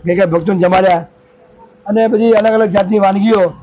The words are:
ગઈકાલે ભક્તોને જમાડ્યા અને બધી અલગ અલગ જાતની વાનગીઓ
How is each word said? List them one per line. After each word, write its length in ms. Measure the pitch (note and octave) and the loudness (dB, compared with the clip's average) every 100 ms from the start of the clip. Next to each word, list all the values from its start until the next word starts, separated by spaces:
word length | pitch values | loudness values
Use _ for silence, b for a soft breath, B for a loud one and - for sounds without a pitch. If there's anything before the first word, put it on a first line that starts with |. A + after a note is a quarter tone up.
ગઈકાલે 260 | E3+ F3+ F#3 | -2 -2 0
ભક્તોને 280 | E3+ E3 F#3+ | 0 -2 0
જમાડ્યા 480 | F3+ F#3 F#3+ E3+ E3 _ _ _ - - - _ - | 0 2 2 0 -4 _ _ _ -20 -20 -20 _ -6
અને 200 | G#3+ A3+ | -2 0
બધી 260 | G#3+ A#3 | 0 2
અલગ 200 | A3 A3 | 2 2
અલગ 160 | A3 G#3+ | 0 0
જાતની 300 | G3 F#3+ G#3+ | 0 0 0
વાનગીઓ 540 | G3 G3 A3 G#3+ F3 - | 0 0 0 0 -2 -4